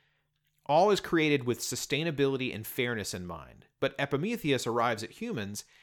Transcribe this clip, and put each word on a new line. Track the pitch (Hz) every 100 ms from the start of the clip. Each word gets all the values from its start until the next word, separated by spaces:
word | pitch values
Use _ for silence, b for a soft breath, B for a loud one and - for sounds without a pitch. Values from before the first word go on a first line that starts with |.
| _ _ _ _ _ _ -
All | 147 202
is | 196
created | - 170 156 147 120
with | 117
sustainability | - 123 - 143 165 139 139 135 127
and | 104 110
fairness | - 123 117 98 104
in | 90
mind, | 82 - - - -
but | 139 -
Epimetheus | 139 139 180 233 156 131 120
arrives | 117 120 110 110
at |
humans | - 233 175 98 104 - b